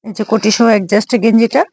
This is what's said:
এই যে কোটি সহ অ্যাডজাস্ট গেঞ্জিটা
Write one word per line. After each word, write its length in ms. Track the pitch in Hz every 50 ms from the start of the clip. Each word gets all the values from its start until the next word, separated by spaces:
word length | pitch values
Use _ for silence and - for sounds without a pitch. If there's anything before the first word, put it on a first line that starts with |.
| _
এই 80 | 220 196
যে 60 | - 208 -
কোটি 200 | - 208 - 214 -
সহ 100 | - 233 233
অ্যাডজাস্ট 400 | 226 208 190 170 202 208 - - - 220 180
গেঞ্জিটা 380 | 226 233 226 233 226 - - 415 -